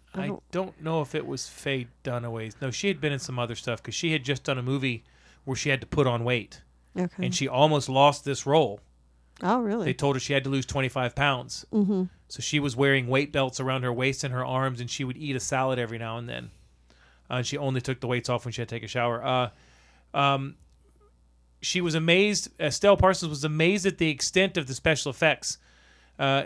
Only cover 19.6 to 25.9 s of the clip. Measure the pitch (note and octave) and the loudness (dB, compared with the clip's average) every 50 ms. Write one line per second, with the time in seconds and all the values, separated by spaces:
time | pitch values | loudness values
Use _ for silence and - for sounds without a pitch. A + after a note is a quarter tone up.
19.6 | _ _ _ _ _ _ _ _ _ _ - C#3 C#3 C#3 C#3 C#3 C3+ C3+ C3+ - | _ _ _ _ _ _ _ _ _ _ -2 2 2 2 2 0 -2 -6 -10 -16
20.6 | _ _ _ _ _ _ _ _ _ _ _ _ _ _ _ _ _ _ _ _ | _ _ _ _ _ _ _ _ _ _ _ _ _ _ _ _ _ _ _ _
21.6 | - - - F3+ F3 E3+ D3+ E3 D#3+ E3 E3+ F#3 G3+ G#3+ G#3 - - - - - | -6 -4 -2 0 0 0 0 0 4 4 6 6 6 4 2 0 -4 -6 -6 -4
22.6 | D#3+ D3 C#3 - - G3+ G3+ F#3+ F#3 F#3+ F#3 F3+ F3+ D#3+ D3+ C#3 C#3+ D#3 D3+ D#3 | -4 -2 0 4 6 6 8 8 6 4 4 2 0 -4 -4 -4 -2 -2 2 2
23.6 | D#3+ E3+ G3+ G#3 E3+ G3 - - E3 D#3+ D3 B2+ - - - F3+ F#3+ F#3+ - F3 | 4 4 4 2 2 0 0 0 0 0 0 -2 -4 0 2 4 2 4 2 -2
24.6 | D3 B2 C3 - - E3 D#3 C3+ - D3 B2 - E3+ D#3 C#3+ - - - - - | -4 -4 -6 0 2 2 2 2 0 -4 -2 2 2 2 2 2 -2 -6 -8 -8
25.6 | _ _ _ _ _ _ | _ _ _ _ _ _